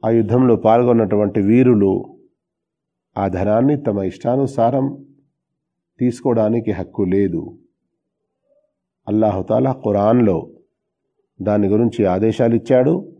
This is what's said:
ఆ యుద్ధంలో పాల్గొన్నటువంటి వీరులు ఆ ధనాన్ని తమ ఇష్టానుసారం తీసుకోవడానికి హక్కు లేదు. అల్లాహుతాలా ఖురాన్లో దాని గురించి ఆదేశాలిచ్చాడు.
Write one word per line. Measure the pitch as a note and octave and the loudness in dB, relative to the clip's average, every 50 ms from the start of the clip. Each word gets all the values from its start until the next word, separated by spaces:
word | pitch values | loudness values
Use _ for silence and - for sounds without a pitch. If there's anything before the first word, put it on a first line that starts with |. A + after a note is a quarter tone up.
| - | -2
ఆ | A2 | 0
యుద్ధంలో | A2+ A#2 A2+ G2+ A2 B2 C3 B2 A#2 | 0 0 0 2 2 2 4 4 2
పాల్గొన్నటువంటి | G2 - A2 A2 A#2 B2 B2 A#2+ A#2 A2 F#2+ G#2 G#2 G#2 G2+ G2+ A2+ | 2 4 2 2 4 4 2 2 2 2 0 0 0 -2 0 -2 -2
వీరులు | G2 G2 A2 B2 C3 B2 B2 G#2+ G2 G2 F#2+ G2 G2 - - - _ _ _ _ _ _ _ _ _ _ _ _ _ _ _ _ _ _ _ - | 0 2 4 4 4 4 4 4 4 2 2 0 -4 -8 -18 -20 _ _ _ _ _ _ _ _ _ _ _ _ _ _ _ _ _ _ _ -4
ఆ | G2 G2 | -4 -4
ధనాన్ని | F2+ F2+ F#2 G2+ G#2 A2+ B2 C#3+ D3 C#3 C#3+ | -2 -2 -2 0 0 2 2 2 0 0 -2
తమ | - G2+ G2+ F#2+ | -4 -4 -2 -4
ఇష్టానుసారం | F#2 F2+ - - - B2 C3+ C#3 B2+ C3+ - A2+ A#2 B2+ C#3 C3 C#3 - - - _ _ _ _ _ _ _ _ _ _ _ _ _ _ _ _ _ _ _ | -6 -8 -6 -4 -4 -2 -2 -2 -2 -2 0 0 0 0 0 -4 -4 -6 -10 -18 _ _ _ _ _ _ _ _ _ _ _ _ _ _ _ _ _ _ _
తీసుకోవడానికి | B2 B2+ A#2+ - - C#3+ A#2+ A2+ A2 G#2+ A2+ A#2 A2 A2 | -2 -2 -2 -2 -2 -2 0 0 0 0 0 -2 -2 -4
హక్కు | G#2 F#2+ F2+ - - - G#2 | -6 -6 -6 -12 -4 -4 -2
లేదు. | F2+ F#2 G2 G2+ F#2+ E2+ E2 D2+ - - - _ _ _ _ _ _ _ _ _ _ _ _ _ _ _ _ _ _ _ _ _ _ _ _ _ _ _ _ _ - | 0 0 0 0 0 -2 -4 -8 -8 -14 -20 _ _ _ _ _ _ _ _ _ _ _ _ _ _ _ _ _ _ _ _ _ _ _ _ _ _ _ _ _ -4
అల్లాహుతాలా | G#2 G#2+ A2 G#2+ G2 F#2+ F#2 - A2 A#2+ B2+ C3+ B2+ | -2 0 0 0 0 -2 -4 -2 -2 -2 0 -2 -4
ఖురాన్లో | - - G#2+ G#2 G2+ G2+ G#2+ A#2 B2 A#2+ G#2 F#2 D#2 - - - _ _ _ _ _ _ _ _ _ _ _ _ _ _ _ _ _ F#2 | -4 -4 -4 -2 0 2 2 2 2 2 2 0 -2 -4 -10 -18 _ _ _ _ _ _ _ _ _ _ _ _ _ _ _ _ _ -4
దాని | G2+ G#2 G#2+ G#2 G2 | -2 0 0 0 0
గురించి | G2+ G#2+ A#2+ A2+ G#2+ - G#2+ | 2 2 0 0 0 0 0
ఆదేశాలిచ్చాడు. | F#2+ F2+ F#2+ G#2 A2+ G#2+ - B2+ A#2 A#2 A#2 A2+ - C3 B2+ B2+ C#3 E3 F#3 G3+ - - _ | 0 0 0 0 -2 0 0 0 0 0 -2 0 2 2 2 2 2 0 -2 -4 -10 -20 _